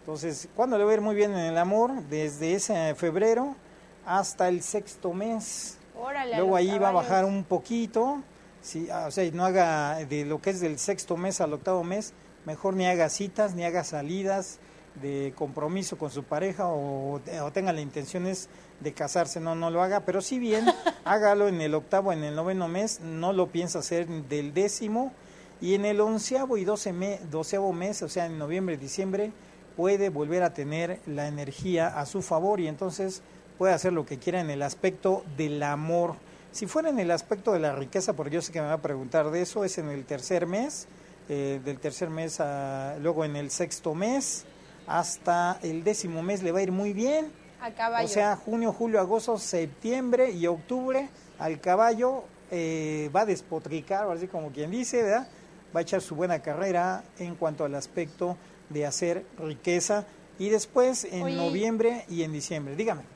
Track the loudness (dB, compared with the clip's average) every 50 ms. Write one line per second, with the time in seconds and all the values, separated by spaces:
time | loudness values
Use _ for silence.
0 | -8 -8 -8 -4 -4 -4 -6 -6 -10 -8 0 0 2 4 4 4 6 6 6 4
1 | 4 2 4 4 4 4 4 0 0 0 2 2 2 4 4 4 4 2 2 -4
2 | -6 -4 -2 -2 -2 -2 -2 -2 0 0 0 0 2 0 0 2 2 0 0 0
3 | 0 0 2 4 4 4 4 4 2 -2 -6 -10 -16 -20 -20 -20 -20 -20 -20 -14
4 | -4 0 0 2 2 0 0 2 2 2 2 0 -2 -4 -4 -4 -6 -6 -14 -6
5 | -6 -4 -4 -2 -4 -2 -4 -4 -6 -6 -8 -8 -10 -10 -12 -16 -20 -20 -14 -10
6 | -8 -6 -4 -4 -4 0 2 2 4 4 6 6 4 4 4 4 4 4 4 4
7 | 4 4 4 4 4 4 2 -2 0 0 0 -2 0 -2 -2 -2 -2 0 2 2
8 | 2 2 0 -2 -6 -12 -20 -20 -20 -20 -20 -18 -16 -10 -8 -8 -6 -4 -4 -4
9 | -4 -2 0 0 0 0 2 2 2 4 6 6 6 6 4 2 2 0 -2 -4
10 | -4 -4 -2 -2 0 -2 -2 0 0 -2 0 0 0 -2 -2 -2 -2 -2 -2 -4
11 | -2 -4 -4 -2 -2 -2 0 0 0 0 0 -2 -2 0 0 0 0 -2 -4 -4
12 | -6 -8 -14 -20 -20 -20 -20 -14 -10 -10 -10 -2 -2 0 2 4 4 4 6 4
13 | 4 2 2 -4 -6 -4 0 0 0 0 0 -2 -2 0 0 0 -2 -2 -6 -6
14 | -4 -4 -4 -2 0 0 0 0 -2 -6 -12 -16 -20 -20 -20 -20 -20 -20 -16 -8
15 | -6 -4 -4 -2 -4 -4 -4 -6 -6 -6 -4 -4 -4 -2 -2 -2 -4 -4 -6 -6
16 | -6 -6 -6 -8 -6 -2 -2 -2 0 -2 -2 -2 -2 -2 0 -2 -2 -4 -4 -4
17 | -4 -4 -6 -6 -6 -8 -6 -6 -6 -2 -2 0 0 0 0 -2 -4 -6 -8 -8
18 | -8 -6 -4 -4 -2 -2 -4 -4 -8 -14 -18 -20 -20 -20 -18 -8 -8 -8 -4 -4
19 | -4 0 2 0 0 0 -2 -4 -4 -2 -2 0 0 0 2 2 2 4 2 0
20 | 0 2 0 0 0 -2 -2 -2 2 2 2 6 6 4 4 4 0 -2 -2 -2
21 | 2 2 4 6 6 6 6 8 6 4 4 2 2 2 2 0 0 2 2 2
22 | 4 2 0 0 -2 -4 -2 -2 -2 0 0 0 0 -2 0 -2 -2 -2 -2 -6
23 | -8 -8 -4 0 0 2 4 4 2 2 2 -2 -2 -2 -4 -4 -2 0 0 0
24 | 0 -2 -6 -8 -6 -4 -4 -4 -4 0 0 2 2 2 0 -2 -4 -2 0 0
25 | -2 -2 -6 -12 -20 -20 -20 -20 -20 -20 -14 -6 0 2 2 4 4 2 4 4
26 | 4 4 2 0 0 0 0 0 0 0 0 0 2 0 0 0 -2 -4 -4 -2
27 | -2 -4 -4 -6 -8 -6 -4 -4 -2 -2 0 0 0 0 0 -2 -2 -4 -4 -4
28 | -6 -4 -2 -2 -2 -2 -4 -6 -4 -2 -2 -2 -2 -2 -4 -4 -6 -8 -4 -4
29 | -2 0 0 0 -2 -2 -6 -14 -20 -20 -20 -20 -20 -14 -4 0 4 4 4 4
30 | 2 0 0 -2 -2 0 2 2 2 2 2 -2 -4 -4 -2 -2 -2 -2 -4 -8
31 | -8 -8 -6 -4 -4 -4 -6 -6 -8 -8 -8 -6 -2 0 2 2 2 2 0 -4
32 | -6 -4 -4 -6 -2 0 0 2 2 2 2 2 0 -4 -4 -4 -4 -6 -4 -4
33 | -4 -6 -6 -8 -16 -20 -20 -20 -20 -20 -4 2 4 4 4 4 4 2 0 0
34 | -2 -4 -8 -4 -2 -2 0 0 -2 -2 -2 -2 -4 -4 -2 0 0 0 0 2
35 | 2 2 2 2 -2 -8 -4 -2 -2 -2 0 0 0 0 -2 -2 -2 0 2 2
36 | 2 0 -2 -8 -14 -20 -20 -20 -20 -14 -8 -8 -8 -2 -2 0 2 2 2 2
37 | 2 2 2 2 2 -2 -4 0 2 2 2 4 2 0 0 -2 -6 -2 -2 -2
38 | 0 0 -2 -2 -2 -2 -2 -2 -2 -2 -4 -4 0 0 -2 -2 0 -4 -4 -4
39 | -4 2 2 2 2 4 2 0 -2 0 0 -2 -2 -2 -2 -4 -6 -4 -6 -8
40 | -6 -6 -8 -8 -2 0 0 0 2 0 0 -2 -2 -2 -4 -10 -12 -14 -20 -20
41 | -20 -20 -20 -20 -8 -6 -4 -2 -2 -2 -4 -4 -4 -6 -8 -4 -6 -6 -4 -4
42 | -4 -4 -4 -4 -4 -4 -2 -2 -2 -2 -2 -4 -4 -4 -4 -4 -6 -6 -6 0
43 | 0 0 2 2 0 -2 -2 -4 -4 -4 -2 -4 -2 -4 -4 -6 -4 -4 -2 0
44 | 0 2 2 0 0 -2 -6 -6 -8 -14 -20 -20 -20 -20 -20 -18 -6 -2 0 0
45 | 0 0 -6 -2 0 2 2 4 2 0 0 -2 -4 -4 -4 0 0 0 0 0
46 | -4 -4 -4 -4 -2 -2 -2 -2 0 0 0 2 2 2 0 0 0 -2 -2 0
47 | 2 2 2 2 0 -2 -8 -18 -20 -20 -18 -12 -12 -10 -4 -2 -2 0 2 2
48 | 0 2 4 4 4 4 2 0 -2 -2 0 2 2 0 0 0 0 4 4 4
49 | 4 4 2 2 2 0 -2 0 0 -2 0 0 0 -2 -6 -6 -2 -2 -2 0
50 | 2 2 4 4 4 4 4 2 2 2 2 0 -2 -4 -2 -2 0 0 0 0
51 | 0 -2 -10 -20 -20 -20 -10 -4 -4 -4 -4 -2 2 4 6 6 6 6 4 4
52 | 2 0 0 -2 -6 -10 -18 -20 -10 -6 -4 -2 -2 0 -2 -2 -2 -2 -2 -2
53 | -4 0 2 2 4 4 0 -2 -2 -6 -6 -6 -4 -4 -8 -8 -4 -2 -2 0
54 | 0 -2 -2 -4 -6 -6 -6 -6 -6 -6 -6 -6 -6 -4 -4 -4 -4 0 0 2
55 | 4 4 2 2 0 -4 -16 -20 -20 -20 -20 -20 -20 -4 -4 -2 0 0 0 -2
56 | -2 -4 -4 -2 0 0 0 -2 -2 -4 -4 -2 0 2 2 2 2 2 -2 -4
57 | -8 -14 -12 -10 -10 -10 -4 -2 -2 -2 0 -2 -4 -2 -2 -6 -8 -6 -4 -4
58 | -4 -4 -4 -4 -4 -4 -4 -6 -12 -20 -20 -20 -16 -8 -4 -2 -2 -2 0 0
59 | 0 0 0 -2 -4 -10 -12 -10 -8 -8 -8 -4 0 2 2 2 2 2 0 0
60 | 0 -6 -18 -20 -20 -20 -8 -4 0 2 2 2 2 2 4 4 4 6 4 0
61 | -4 -4 -4 -2 -2 0 0 0 0 0 0 0 0 0 2 4 4 2 2 0
62 | -6 -6 -2 -2 -2 -2 -2 -6 -6 -4 -6 -6 -6 -6 -4 -2 -2 -2 -2 -4
63 | -8 -16 -20